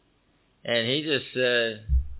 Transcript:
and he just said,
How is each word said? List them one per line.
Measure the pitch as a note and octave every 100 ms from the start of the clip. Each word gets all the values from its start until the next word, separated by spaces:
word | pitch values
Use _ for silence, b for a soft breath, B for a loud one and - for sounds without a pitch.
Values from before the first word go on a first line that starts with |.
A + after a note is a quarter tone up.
| _ _ _ _ _ _
and | - A#2 A#2
he | C#3+
just | D#3 C3+ -
said, | B2+ B2+ A#2+ A2+ G#2+ G#2+ - - -